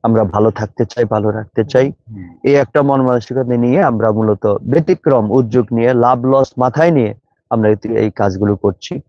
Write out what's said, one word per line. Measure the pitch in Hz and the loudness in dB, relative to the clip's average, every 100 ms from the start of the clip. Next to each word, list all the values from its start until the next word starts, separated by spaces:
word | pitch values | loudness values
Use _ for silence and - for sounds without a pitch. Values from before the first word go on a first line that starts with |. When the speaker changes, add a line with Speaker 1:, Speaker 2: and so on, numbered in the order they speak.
Speaker 1:
আমরা | 117 113 | 2 0
ভালো | 104 98 110 | 0 2 0
থাকতে | 104 110 - | 0 -8 -6
চাই, | 113 - | -6 -2
ভালো | 113 107 104 | -2 0 -2
রাখতে | 107 104 - | -4 -6 -4
চাই। | 110 127 139 - - | 0 0 0 -4 -18
Speaker 2:
হুম। | 107 90 - | -18 -18 -6
Speaker 1:
এই | - | 0
একটা | 143 131 147 | 2 2 0
মন | 139 139 | 2 2
মানসিকতা | 127 123 110 127 123 123 | 2 0 -2 -4 -2 0
নিয়ে | 120 143 | 2 2
আমরা | 170 113 110 | 2 0 0
মূলত | 107 110 101 107 | 0 0 0 0
ব্যতিক্রম | 101 - 156 160 185 - 131 107 | -2 0 -2 0 -2 2 0 2
উদ্যোগ | 127 117 123 107 | 0 0 -2 -2
নিয়ে, | 117 120 | 0 0
লাভ | 123 120 127 127 | 2 2 2 2
লস | 135 135 - | 0 0 -2
মাথায় | 127 143 165 | -2 2 2
নিয়ে | 151 110 113 _ _ _ | 2 0 -6 _ _ _
আমরা | 117 107 | 0 0
এই, | 107 110 113 | 0 -2 -2
এই | 107 | -2
কাজগুলো | - 101 95 104 101 | 0 -2 0 -2 0
করছি। | 104 92 - - | -2 -4 -10 -10